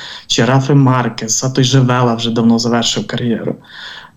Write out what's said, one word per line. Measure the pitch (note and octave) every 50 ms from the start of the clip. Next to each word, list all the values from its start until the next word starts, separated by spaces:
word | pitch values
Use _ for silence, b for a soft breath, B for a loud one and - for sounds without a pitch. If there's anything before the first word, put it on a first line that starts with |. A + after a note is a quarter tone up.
| B B B B B
чи | B - - A#2
Рафи | A2+ C3 C3+ C3 C3+ D3
Маркес, | C#3+ C#3 B2+ B2+ B2+ A#2+ A2+ A2 - A2+ A2 - - -
а | D#3
той | C3 D3 B2+
же | A#2+ B2 C3+
Вела | B2+ B2 B2 B2 B2+ A#2+ A2+
вже | A2+ - A#2
давно | A2+ A#2+ A2+ A2+ A#2 A2+
завершив | A#2 A#2+ A#2 A#2+ A2+ - - A#2 G2+
кар'єру. | - - B2 B2 A#2+ A2+ F#2 - - - - B B B B B B B B B B B